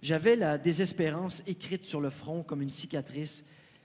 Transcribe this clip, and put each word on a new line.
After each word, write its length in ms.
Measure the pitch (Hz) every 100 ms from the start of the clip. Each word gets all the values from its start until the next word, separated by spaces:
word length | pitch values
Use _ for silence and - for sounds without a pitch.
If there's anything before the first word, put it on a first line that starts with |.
J'avais 360 | 139 160 190 233
la 200 | 170 147
désespérance 880 | 170 160 185 - 160 156 185 - -
écrite 380 | 175 - 185
sur 160 | - 151
le 100 | 143
front 340 | 139 - 165
comme 180 | - 147
une 80 | 139
cicatrice, 760 | 139 - 147 139 139 151 - - - - -